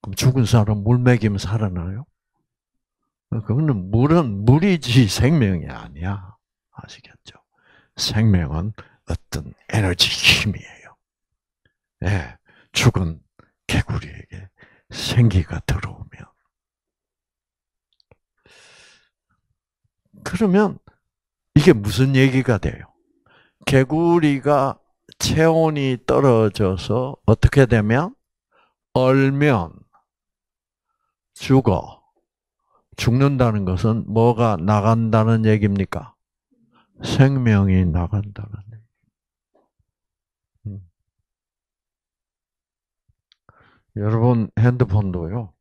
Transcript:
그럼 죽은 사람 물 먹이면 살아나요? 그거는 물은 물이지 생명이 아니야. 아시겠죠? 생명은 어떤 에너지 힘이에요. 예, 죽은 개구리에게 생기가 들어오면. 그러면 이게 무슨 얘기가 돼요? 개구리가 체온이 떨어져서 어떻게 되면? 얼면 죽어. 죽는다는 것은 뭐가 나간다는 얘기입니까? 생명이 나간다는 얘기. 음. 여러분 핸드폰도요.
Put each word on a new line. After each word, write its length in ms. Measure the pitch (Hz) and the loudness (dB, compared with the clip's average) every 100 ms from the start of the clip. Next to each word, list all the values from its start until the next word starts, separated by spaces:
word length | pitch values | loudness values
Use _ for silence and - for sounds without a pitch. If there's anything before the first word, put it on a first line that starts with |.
그럼 120 | - 95 | -12 -2
죽은 280 | 127 131 | 0 2
사람 380 | 110 120 104 104 | 2 2 2 -2
물 160 | 101 123 | 0 2
먹이면 400 | 123 120 110 101 | 2 2 0 -2
살아나요? 680 | 90 110 107 90 87 98 143 _ _ _ _ _ _ _ _ _ _ _ _ | -4 -4 -4 -6 -8 -12 -16 _ _ _ _ _ _ _ _ _ _ _ _
그거는 600 | 113 107 127 156 110 92 | -10 -4 -2 0 -2 -2
물은 540 | 110 139 170 135 98 | 0 2 2 0 0
물이지 640 | 107 143 202 175 123 120 110 | 2 4 2 0 2 2 2
생명이 600 | - 120 165 104 90 69 | 2 2 2 0 -2 -6
아니야. 680 | 64 - 69 90 101 95 - _ _ _ | -14 -16 -10 -8 -8 -12 -20 _ _ _
아시겠죠? 680 | - - - - _ - _ _ _ _ _ _ - | -20 -20 -20 -20 _ -20 _ _ _ _ _ _ -10
생명은 760 | - 113 110 92 76 76 101 - - _ - | -6 0 2 2 0 -6 -8 -12 -20 _ -10
어떤 460 | - _ - 73 - _ | -10 _ -12 -12 -20 _
에너지 400 | 110 95 87 - | -2 -2 -2 -4
힘이에요. 880 | - - - 110 85 - - - _ _ _ _ _ _ _ _ _ _ _ | 0 0 0 -2 -8 -14 -20 -20 _ _ _ _ _ _ _ _ _ _ _
예, 320 | 90 98 67 - _ _ _ | -4 -4 -6 -18 _ _ _
죽은 500 | - 127 98 87 80 _ _ _ _ - | 0 0 0 -6 -8 _ _ _ _ -6
개구리에게 800 | - - - - - - - - _ _ _ _ | -6 -4 -8 -10 -20 -20 -20 -20 _ _ _ _
생기가 680 | - - - 117 95 80 82 | -12 -4 2 2 2 -4 -8
들어오면. 500 | - - - - - - - _ _ _ _ _ _ _ _ _ _ _ _ _ _ _ _ _ _ _ _ _ _ _ _ - _ _ _ _ _ _ _ _ _ _ _ _ _ - | -6 -8 -8 -16 -20 -20 -20 _ _ _ _ _ _ _ _ _ _ _ _ _ _ _ _ _ _ _ _ _ _ _ _ -20 _ _ _ _ _ _ _ _ _ _ _ _ _ -18
그러면 540 | - 180 220 185 208 143 _ _ _ _ _ _ _ | -12 -4 0 2 0 -4 _ _ _ _ _ _ _
이게 180 | - 147 | 4 6
무슨 440 | 117 101 90 135 135 | 4 0 0 0 4
얘기가 420 | 135 127 127 104 | 2 2 0 -2
돼요? 340 | 73 - - _ _ _ _ _ _ _ - | -2 -8 -18 _ _ _ _ _ _ _ 0
개구리가 1120 | 135 131 156 170 170 151 139 139 143 135 - _ _ _ _ | 2 2 0 2 2 2 0 0 0 0 -6 _ _ _ _
체온이 800 | - 156 160 160 160 147 135 123 - | -4 0 2 2 0 -2 -4 -4 -2
떨어져서 1120 | 127 139 117 110 - 98 92 - 110 127 - | 2 4 4 2 0 -2 -2 -4 -4 -4 -4
어떻게 420 | - 113 - 139 127 | 0 4 4 4 4
되면? 480 | 113 104 120 180 269 _ _ _ _ _ _ _ | 4 2 0 -2 -10 _ _ _ _ _ _ _
얼면 800 | 127 131 135 135 139 147 117 82 - _ _ _ _ _ _ _ _ _ _ _ _ _ _ _ | -2 2 4 2 2 2 2 -2 -12 _ _ _ _ _ _ _ _ _ _ _ _ _ _ _
죽어. 680 | - - 131 113 90 - - _ _ _ _ _ _ _ _ _ - | -18 0 2 2 -2 -4 -20 _ _ _ _ _ _ _ _ _ -6
죽는다는 680 | - 120 139 135 123 107 | -2 2 0 2 0 0
것은 400 | 92 92 110 113 - | -4 -2 -2 -2 -2
뭐가 500 | 110 120 113 117 95 | 2 2 2 0 0
나간다는 840 | 90 107 101 113 113 110 110 113 110 | 0 2 2 0 2 2 2 2 2
얘기입니까? 680 | 107 101 98 95 - - _ _ _ _ _ _ _ _ _ | 2 0 -2 -4 -6 -12 _ _ _ _ _ _ _ _ _
생명이 840 | - - 135 139 120 104 98 92 90 | -6 2 2 2 2 2 4 2 2
나간다는 680 | 80 87 104 104 - 104 - - | 0 -2 -4 -6 -14 -16 -18 -20
얘기. 100 | 110 _ _ _ _ _ _ _ _ _ _ _ _ _ _ _ _ _ _ 104 | -20 _ _ _ _ _ _ _ _ _ _ _ _ _ _ _ _ _ _ -16
음. 240 | 101 87 _ _ _ _ _ _ _ _ _ _ _ _ _ _ _ _ _ _ _ _ _ _ _ _ _ _ _ _ _ _ - | -16 -20 _ _ _ _ _ _ _ _ _ _ _ _ _ _ _ _ _ _ _ _ _ _ _ _ _ _ _ _ _ _ -8
여러분 540 | 104 113 120 120 107 - | -4 0 2 2 -2 0
핸드폰도요. 920 | 120 123 120 101 98 87 82 110 104 _ | 0 0 0 0 -2 -6 -6 -8 -10 _